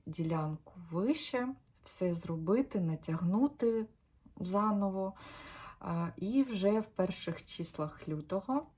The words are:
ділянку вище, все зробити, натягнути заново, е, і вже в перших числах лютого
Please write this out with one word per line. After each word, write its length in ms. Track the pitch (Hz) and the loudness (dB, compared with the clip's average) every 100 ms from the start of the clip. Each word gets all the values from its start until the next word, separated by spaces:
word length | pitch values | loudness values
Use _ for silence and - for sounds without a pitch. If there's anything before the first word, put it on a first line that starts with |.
| - | -8
ділянку 680 | 160 160 165 156 156 - 180 170 | -4 0 0 0 -4 -10 -16 -6
вище, 560 | 165 226 311 - 247 254 269 _ _ | 0 2 2 0 -2 -2 -6 _ _
все 300 | - - 180 | -12 -2 0
зробити, 680 | 170 170 165 160 233 269 208 | 0 -2 -2 2 2 2 0
натягнути 1040 | 165 156 - 165 175 208 285 - 233 226 220 - _ _ - - | 0 0 -2 0 2 4 4 4 2 2 -2 -8 _ _ -18 -8
заново, 760 | 180 196 214 202 196 190 190 - - - - - - - | 0 2 4 4 2 0 -4 -6 -16 -16 -16 -16 -16 -10
е, 320 | 170 170 170 - | -4 -2 -2 -4
і 260 | 196 269 | 0 2
вже 360 | 262 202 196 220 | 2 4 4 4
в 60 | 214 | 2
перших 600 | - 185 - - 165 - | 0 0 0 -6 -6 -8
числах 600 | - 165 - 151 - - | -8 -8 -6 -6 -6 -8
лютого 600 | 151 151 190 220 277 311 | -6 -4 -4 0 -2 -2